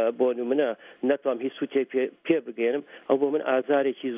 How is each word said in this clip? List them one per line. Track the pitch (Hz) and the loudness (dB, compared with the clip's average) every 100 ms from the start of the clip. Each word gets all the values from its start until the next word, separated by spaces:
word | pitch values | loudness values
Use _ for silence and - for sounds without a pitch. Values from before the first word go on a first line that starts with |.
| 113 120 | 2 2
بۆ | 127 120 | 0 0
نمونە | 120 139 135 110 - - 127 | 0 0 0 -2 -10 -6 0
نەتوام | 143 139 120 | 0 0 -2
هیچ | 131 - | -4 -6
سووتێک | 143 139 131 | -2 -2 0
پێ، | 131 127 - - | -2 -2 -6 0
پێ | 160 123 | 0 0
بگەێنم، | 113 117 139 143 - - | -2 -2 -2 -6 -18 0
ئەو | 135 | 2
بۆ | 139 | 2
من | 151 151 | 0 0
ئازارێکی | 131 131 143 139 123 135 | 0 2 2 2 -2 -6